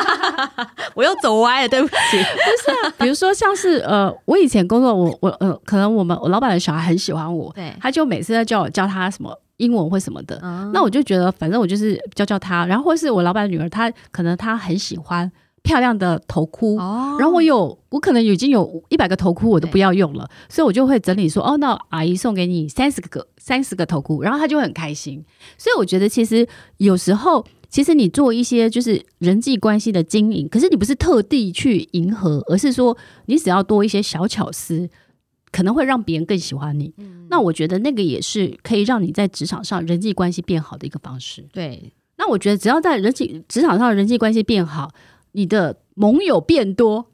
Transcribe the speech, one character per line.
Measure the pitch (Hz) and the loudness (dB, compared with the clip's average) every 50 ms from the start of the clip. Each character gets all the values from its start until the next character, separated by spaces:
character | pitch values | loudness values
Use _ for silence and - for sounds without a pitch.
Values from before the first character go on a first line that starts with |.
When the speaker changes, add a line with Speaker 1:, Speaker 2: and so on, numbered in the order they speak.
| - 392 - - 392 349 294 311 | 0 0 0 0 -2 -4 -2 -4
Speaker 1:
<laughs> | 262 269 - - 240 - - - - - - | -6 -6 -6 -10 -10 -10 -12 -14 -14 -10 -2
我 | - 247 | 0 0
又 | 320 381 - | 0 2 2
走 | - 254 214 220 | 0 2 2 4
歪 | 226 240 247 269 | 4 4 4 2
了， | 262 233 | 0 2
对 | 262 262 | 2 2
不 | 285 | 0
起。 | 294 - | 0 0
Speaker 2:
不 | 659 784 932 932 | 0 0 2 2
是 | 381 - - - - 659 - 453 494 - 571 - 494 440 | 0 0 0 0 0 0 2 0 0 0 -2 -4 -2 -4
啊， | 339 - - | -4 -4 -2
比 | 247 | -2
如 | 247 285 | -2 0
说 | - 381 370 | 0 0 0
像 | 392 - 453 392 403 | 2 2 0 0 0
是， | 370 - 370 330 254 | 0 0 0 0 0
呃， | - 135 202 202 196 185 - - _ | 0 0 0 0 0 0 -2 -4 _
我 | - 294 | 2 2
以 | 403 359 | 4 4
前 | - - 214 175 | 4 4 2 2
工 | 180 214 240 | 2 2 2
作， | 262 247 220 | 4 4 2
我， | 185 175 165 - - | 2 2 0 0 0
我， | - 190 - - | -2 -2 0 0
呃， | - 196 156 - _ | -2 -2 -2 -4 _
可 | - 208 | -2 0
能 | 196 196 208 226 | 2 2 2 2
我 | 214 | 0
们， | 185 170 175 - | 0 0 -2 -2
我 | - 151 | 0 0
老 | 185 220 | 0 0
板 | 269 247 | 2 0
的 | 185 175 | 0 0
小 | - - 151 | 0 -2 -2
孩 | 160 | -2
很 | 165 180 165 190 | 0 0 0 0
喜 | - - | -2 -4
欢 | - 165 156 160 170 | -6 -6 -6 -6 -6
我， | 160 131 - 160 | -6 -8 -10 -12
Speaker 1:
对。 | - 175 147 - 190 | -14 -14 -14 -10 -6
Speaker 2:
他 | 196 262 | -4 -2
就 | 269 330 311 | 0 0 0
每 | 262 185 - | 0 -2 -4
次 | 170 - | -4 -2
在 | 226 226 226 | -2 -2 0
叫 | 220 226 208 | 0 0 -2
我 | 165 143 | -2 -2
教 | 151 208 190 | -2 -2 -2
他 | 196 190 190 180 190 | -2 -2 -2 -4 -4
什 | 190 - | -4 -6
么 | 147 117 - - _ _ _ - | -10 -14 -14 -16 _ _ _ -2
英 | 233 240 | 0 0
文 | 240 214 160 160 | 2 2 0 0
或 | 190 190 | 0 -2
什 | 190 - | -2 -4
么 | - 69 67 | -8 -12 -12
的， | - - - | -12 -12 -10
Speaker 1:
嗯。 | 180 180 175 180 196 208 | -10 -10 -10 -10 -8 -4
Speaker 2:
那 | 214 - | 0 0
我 | 349 208 | 2 2
就 | 196 277 | 2 0
觉 | 269 - 196 | 0 2 2
得 | 180 180 185 | 2 2 0
反 | 185 - 165 160 | 0 -2 -2 -2
正 | 202 247 | 0 0
我 | 226 | 0
就 | 175 190 | 0 0
是 | 208 214 214 196 - - 196 - | 0 0 0 -2 -2 -6 -6 -4
教 | - 202 | -4 -2
教 | 202 214 190 | -2 -2 -4
他， | - 185 180 175 175 | -4 -2 -2 -2 0
然 | 175 190 | 0 0
后 | 233 285 | 2 2
或 | 349 339 | 2 0
是 | 320 320 294 | 2 0 0
我 | 233 185 | 2 2
老 | 175 175 | 2 2
板 | 185 214 208 | 2 0 0
的 | 202 | -2
女 | 180 156 | -2 -4
儿， | 156 170 | -4 -4
她 | - 208 233 233 233 - - _ | -4 -2 -2 -4 -4 -8 -16 _
可 | - - 175 | -6 -4 -2
能 | 170 175 | -2 -2
她 | 175 214 226 220 | -2 -2 -4 -4
很 | 226 190 180 165 196 | -4 -4 -4 -4 -4
喜 | - - 165 170 | -4 -6 -10 -10
欢 | 151 - 175 175 175 180 - _ _ _ _ _ | -8 -6 -4 -4 -4 -4 -8 _ _ _ _ _
漂 | - - 320 254 | -2 2 2 4
亮 | 254 247 226 | 4 2 0
的 | 202 185 180 165 160 - | 0 0 0 -2 -2 -4
头 | - - 175 160 | -4 -4 -2 -2
箍， | 156 - - 226 214 208 | -4 -4 -2 -2 0 0
Speaker 1:
哦。 | 214 180 185 208 240 262 277 285 294 | -2 -2 -4 -4 -4 -4 -4 -2 0
Speaker 2:
然 | 269 | 2
后 | 320 359 | 2 4
我 | 349 | 4
有， | 330 320 277 226 180 131 - - _ _ | 4 4 4 4 2 0 -4 -10 _ _
我 | - 294 | -6 -2
可 | - 381 | 0 2
能 | 269 233 | 2 4
已 | 226 214 196 | 4 4 2
经 | 170 247 285 | 2 2 2
有 | 269 214 170 - - 165 - - | 4 4 2 0 -4 -10 -4 -2
一 | - | 0
百 | 302 220 | 0 2
个 | 180 190 | 0 0
头 | - 180 185 | 0 0 0
箍 | 175 - 214 226 | 0 0 2 2
我 | 208 165 | 2 2
都 | 165 165 | 2 2
不 | - 190 | 2 2
要 | 196 190 180 | 4 4 4
用 | 196 190 151 139 | 2 2 0 -2
了， | - - - - - - - | -6 -12 -12 -16 -20 -20 -6
Speaker 1:
对。 | - | 0
Speaker 2:
所 | - 320 | 2 2
以 | |
我 | 240 | 2
就 | 180 240 269 | 4 4 4
会 | 254 277 226 | 4 4 2
整 | - - 185 | 2 0 0
理 | 202 190 156 | 2 0 0
说， | 156 185 - | 0 0 0
哦， | - 294 302 | 0 0 0
那 | 294 262 233 - - _ | 0 0 -2 -4 -6 _
阿 | - 160 160 | -4 -2 0
姨 | 170 180 | 0 0
送 | 185 - 233 208 | 0 -2 -2 -2
给 | 185 180 | 0 -2
你 | 180 180 170 156 147 | 0 -2 -2 -4 -4
三 | - - 254 285 | -2 0 0 0
十 | 269 - | 0 -4
个， | - - - - - - _ | -8 -10 -12 -12 -12 -14 _
三 | _ - - 269 262 | _ -6 -4 -2 -2
十 | 269 - - | -2 -4 -4
个 | 190 170 | -6 -4
头 | 156 170 151 | -2 -2 -4
箍， | 143 - 156 143 | -2 -2 -4 -2
然 | 131 202 | -2 -2
后 | 262 294 | -2 0
她 | 311 285 | 0 0
就 | 302 | 0
会 | 294 | 0
很 | 247 156 | -2 -2
开 | - 165 165 151 | -4 -6 -8 -8
心。 | 147 - - 147 135 147 156 _ _ _ - - - | -8 -10 -10 -12 -14 -14 -16 _ _ _ -20 -20 -20
所 | - - 440 | -6 -2 0
以 | 494 339 | 0 0
我 | 202 | 0
觉 | 180 185 185 | 0 0 0
得 | 196 214 | 0 0
其 | - 247 226 | 0 0 0
实 | 220 226 226 233 - - - - _ _ - | 2 2 2 2 0 -4 -10 -20 _ _ 0
有 | 196 202 185 | 2 2 2
时 | 180 - - 196 | 2 2 0 0
候， | 208 262 359 330 254 233 - _ _ _ _ | 2 2 2 2 0 0 -6 _ _ _ _
其 | - 240 285 | -2 0 2
实 | 311 330 | 4 4
你 | 294 233 175 | 4 4 2
做 | - - 294 254 | 2 2 2 2
一 | 226 233 | 2 0
些 | 247 - 247 233 226 226 | 0 0 2 2 2 2
就 | 220 240 | 0 0
是 | 247 233 208 - - _ _ - | 0 0 0 -2 -2 _ _ -2
人 | 170 175 190 214 | 0 2 2 2
际 | 233 269 262 | 2 0 0
关 | 196 - 214 208 214 | 0 2 2 2 2
系 | - 226 | 0 0
的 | 202 180 | 0 0
经 | 165 - - 214 208 220 | 0 0 2 2 2 2
营， | 208 180 143 156 | 0 -2 -4 -2
可 | - 220 | 0 2
是 | 302 370 | 4 4
你 | 349 | 4
不 | 202 202 | 2 2
是 | 214 277 | 0 -2
特 | - - 330 330 226 | 0 2 4 4 4
地 | - - 302 269 220 185 | 2 2 0 0 0 -2
去 | 170 - - 269 220 175 - - | -2 -2 0 2 2 2 0 -2
迎 | - 175 165 185 | -2 -2 -2 -2
合， | 220 214 190 165 151 143 - - | -2 -2 0 0 0 0 0 0
而 | 165 | 0
是 | 196 - 285 | 2 2 2
说 | 247 247 247 240 233 - - - - - _ | 2 2 2 2 2 -2 -6 -20 -20 -12 _
你 | - 247 330 | 0 0 0
只 | - 190 | 2 2
要 | 180 196 | 2 2
多 | 190 - 220 208 202 | 2 2 2 2 2
一 | 226 | 2
些 | - 202 | 0 -2
小 | 208 - - 156 180 | -2 -2 -4 -4 -4
巧 | 220 - 208 190 - | -4 -2 -4 -6 -6
思， | 156 - - - 170 160 180 165 - _ _ _ _ _ _ _ _ _ _ _ | -8 -10 -8 -6 -4 -4 -6 -6 -10 _ _ _ _ _ _ _ _ _ _ _
可 | - - | -2 0
能 | 180 190 240 | 0 2 2
会 | 311 285 | 0 0
让 | 269 269 240 | 0 0 -2
别 | 202 - 165 | -2 -2 -4
人 | 202 208 | -2 -2
更 | - 208 180 | -2 -2 -2
喜 | 170 - 139 | -4 -6 -8
欢 | 135 147 151 143 | -6 -6 -4 -4
你。 | 147 143 160 - | -4 -6 -8 -10
Speaker 1:
嗯。 | - 202 196 180 175 175 170 | -16 -20 -20 -20 -20 -8 -2
Speaker 2:
那 | 349 339 | 0 0
我 | 226 175 | 0 0
觉 | 160 - 156 165 | 0 -2 -2 -2
得 | 180 190 | -2 -2
那 | 220 294 | -2 -2
个 | 277 214 | -2 0
也 | 196 160 123 80 | -2 -2 -2 -4
是 | - - - 214 190 165 - - | -6 -4 -4 -2 -2 -4 -4 -8
可 | - - 226 | -6 -2 0
以 | 208 | 0
让 | 196 220 254 226 | 0 0 0 0
你 | 180 - | -2 -2
在 | 156 - 202 185 | -2 -2 -2 -2
职 | - - - | -2 -6 -8
场 | 180 - - | -8 -8 -8
上 | 202 - 214 180 165 | -8 -6 -6 -4 -2
人 | 165 175 175 | -2 -2 -2
际 | 196 220 | -2 -2
关 | 185 - 180 175 | -2 0 -2 -2
系 | 175 180 | -2 -4
变 | 175 - 180 160 | -4 -4 -4 -4
好 | 151 - - | -4 -6 -12
的 | - - | -14 -12
一 | 147 | -12
个 | - 156 | -12 -14
方 | - - 131 127 | -14 -14 -14 -14
式。 | 127 - - - 135 143 | -14 -14 -16 -18 -20 -16
Speaker 1:
对。 | - 190 170 143 127 - - 117 - _ _ _ _ | -14 -12 -12 -12 -12 -16 -18 -20 -20 _ _ _ _
Speaker 2:
那 | - 440 415 | -6 -2 -2
我 | 240 | -2
觉 | 190 - 202 | 0 0 0
得 | 208 | 0
只 | 190 - 208 | 0 2 2
要 | 254 320 | 2 2
在 | 330 370 302 | 2 0 0
人 | 214 190 220 | 2 2 0
际， | 269 - - - - 160 - | 0 -2 -4 -8 -8 -12 -14
职 | - - 233 | -6 -2 0
场 | 320 320 190 196 | 2 4 4 4
上 | 247 240 | 2 2
的 | 214 | 2
人 | 196 196 | 2 2
际 | 214 247 233 | 2 2 2
关 | 226 220 226 | 2 2 2
系 | 226 | 2
变 | 208 - 233 196 175 | 0 2 0 0 0
好， | 156 147 156 143 147 - _ _ _ _ _ _ _ | -2 -4 -8 -10 -10 -12 _ _ _ _ _ _ _
你 | - 202 196 | -6 -4 -2
的 | 170 208 214 180 143 - - _ _ _ | 0 0 0 0 0 -4 -8 _ _ _
盟 | 190 208 208 240 311 403 | 0 2 4 4 4 4
友 | 349 247 175 | 2 2 2
变 | - - 330 294 220 190 190 | 2 2 2 2 2 2 2
多 | 202 240 214 208 220 240 _ | 2 2 2 2 0 -4 _